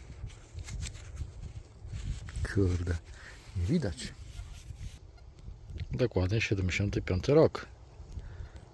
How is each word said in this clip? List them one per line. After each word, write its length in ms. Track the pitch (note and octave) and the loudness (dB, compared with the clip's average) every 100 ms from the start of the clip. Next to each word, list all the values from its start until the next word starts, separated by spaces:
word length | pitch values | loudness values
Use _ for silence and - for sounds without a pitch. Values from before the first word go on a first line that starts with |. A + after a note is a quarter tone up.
| - - - - - - - - - - - - - - - - - - - - - - - - - | -10 -12 -12 -12 -14 -10 -8 -6 -6 -8 -12 -8 -8 -8 -10 -10 -12 -14 -8 -6 -4 -4 -4 -4 0
Kurde, 420 | - F#2+ F2 F2 E2+ - - - - - F#2+ | 4 4 4 2 0 -4 -14 -16 -16 -8 -2
nie 60 | F2 | 2
widać. 460 | E3+ G#2 - - - - - - - - - - - - - - - - - - - - | 4 2 -2 -8 -10 -12 -12 -12 -14 -14 -12 -10 -12 -16 -18 -20 -16 -14 -14 -12 -8 -6
Dokładnie 480 | - B2 F#2+ F#2 A2 | 2 4 6 4 4
siedemdziesiąty 640 | - G2+ F#2 - G2+ G#2+ | 4 4 4 2 2 2
piąty 320 | - F#2 - | 2 2 8
rok. 320 | D3 C3+ - - - - - - - - - - - - | 8 8 6 -8 -14 -18 -16 -12 -10 -10 -10 -12 -12 -18